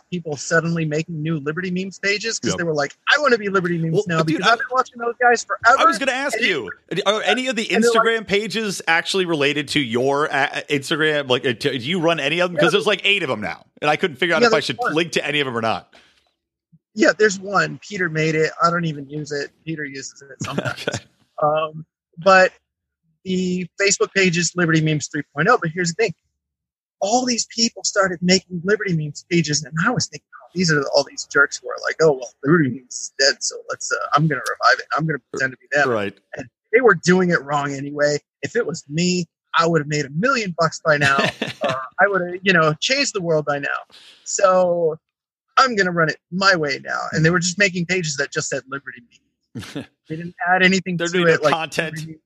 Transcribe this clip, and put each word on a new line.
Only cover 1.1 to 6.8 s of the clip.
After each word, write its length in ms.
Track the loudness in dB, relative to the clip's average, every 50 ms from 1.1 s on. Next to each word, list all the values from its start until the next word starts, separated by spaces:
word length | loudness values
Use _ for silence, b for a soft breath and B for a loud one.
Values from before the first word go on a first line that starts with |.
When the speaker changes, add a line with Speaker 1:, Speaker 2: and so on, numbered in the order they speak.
| -6 -6
Speaker 1:
new 160 | -4 -2 -4 -2
Liberty 320 | -4 -4 -6 -4 -4 -4
Memes 300 | -4 -4 -6 -8 -10 -4
pages, 400 | -2 -2 -2 -2 -2 -6 -6 -4
'cause 120 | -2 -2
Speaker 2:
Yep. 60 | -2 -2
Speaker 1:
they 60 | -2
were 100 | -2 0
like, 220 | -2 -2 -2 -6 _ _ 0 0
"I 40 | 2
wanna 160 | 4 2 2 2
be 120 | 0 0
Liberty 280 | 0 0 0 0 -2 -2
Memes 160 | -2 0 0
Speaker 2:
Well, 100 | 0 0 0
Speaker 1:
now," 100 | 0 0
Speaker 2:
but 80 | 0 0
dude, 100 | -2 0
Speaker 1:
because 120 | 2 2
Speaker 2:
I 40 | 2
Speaker 1:
I've 40 | 2
been 80 | 0 0
watching 260 | 0 0 -2 -2 -6 -6
those 160 | -6 -6 -2 2
guys 220 | 4 4 4 2 0
forever. 360 | -4 -8 2 4 4 4 6
Speaker 2:
I 60 | 6
was 140 | 4 2 2
gonna 140 | 0 -2 -2
ask 220 | -2 -2 -4 -2
Speaker 1:
And 100 | -2 0 0
Speaker 2:
you: 240 | 0 -2 -4 -8 -12 -16